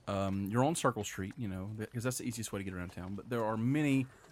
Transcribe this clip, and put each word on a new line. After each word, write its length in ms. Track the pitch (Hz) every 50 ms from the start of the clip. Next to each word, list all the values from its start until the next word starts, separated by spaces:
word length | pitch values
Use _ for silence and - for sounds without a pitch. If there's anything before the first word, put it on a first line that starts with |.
| -
Um, 420 | - 101 98 98 95 95 98 98 98
you're 120 | 107 120 131
on 120 | 147 170
Circle 300 | - - 139 - 110 101
Street, 280 | - - - 95 98 - -
you 100 | 120 101
know, 220 | 92 92 92 101 107 110
th-, 120 | 107 -
'cause 120 | - 123 113
that's 140 | 131 123 -
the 60 | -
easiest 280 | 123 110 113 107 - -
way 60 | 101
to 60 | 98
get 100 | 98 92
around 160 | 90 90 90
town. 240 | - - 87 92 101
But 160 | 101 - 113
there 120 | 123 117 113
are 140 | 107 113
many 500 | 113 113 123 139 151 151 143 135 135 131 131 - - - -